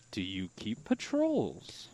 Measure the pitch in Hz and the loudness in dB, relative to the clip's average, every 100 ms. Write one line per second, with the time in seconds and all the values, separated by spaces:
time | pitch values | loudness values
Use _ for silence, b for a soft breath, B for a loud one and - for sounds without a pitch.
0 | - - 92 95 92 - 104 117 - 247 | -8 -4 -2 -2 -4 -4 -4 -4 0 0
1 | - 285 311 294 127 - - - - | 2 2 4 4 2 -2 -10 -14 -16